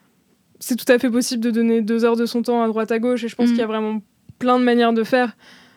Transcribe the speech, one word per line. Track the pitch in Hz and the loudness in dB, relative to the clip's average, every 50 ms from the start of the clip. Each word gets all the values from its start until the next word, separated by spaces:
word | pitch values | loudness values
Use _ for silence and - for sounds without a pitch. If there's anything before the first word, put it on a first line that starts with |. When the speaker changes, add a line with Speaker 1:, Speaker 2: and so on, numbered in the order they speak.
| _ _ _ _ _ _ _ _ _ _ _ _ | _ _ _ _ _ _ _ _ _ _ _ _
Speaker 1:
c'est | - - 254 | -8 -6 -6
tout | 220 - - 247 | -2 2 2 2
à | 247 | 4
fait | 269 262 | 2 0
possible | 220 247 247 - 262 233 220 | 0 0 -2 -2 -4 -4 -2
de | 240 | -2
donner | 220 226 233 226 226 226 | 0 0 2 2 2 2
deux | 226 202 233 233 226 | 0 0 0 0 2
heures | 233 233 | 2 2
de | 226 233 | 0 -2
son | 226 - 240 220 | -2 -2 -2 -2
temps | - 240 233 233 | 0 0 0 0
à | |
droite | 220 214 220 220 214 233 | 0 -2 -2 -2 -2 -2
à | 226 | -2
gauche | 226 247 247 240 226 | -2 -2 -2 -2 -4
et | 226 | -6
je | - | -4
pense | - 240 | -2 0
Speaker 2:
Mm. | 240 240 | 0 2
Speaker 1:
qu'il | 233 | 0
y | 233 | 0
a | |
vraiment | 214 220 220 214 214 220 220 - _ _ _ _ - - - | -2 -2 -4 -4 -4 -4 -6 -8 _ _ _ _ -20 -12 -4
plein | - 254 247 254 | 0 2 2 2
de | 247 | 2
manières | 247 240 240 233 233 233 | 2 2 4 2 2 2
de | 226 220 | 0 0
faire. | 208 - 254 247 220 - _ - - - - - _ _ | 0 0 0 0 -2 -4 _ -20 -20 -20 -20 -20 _ _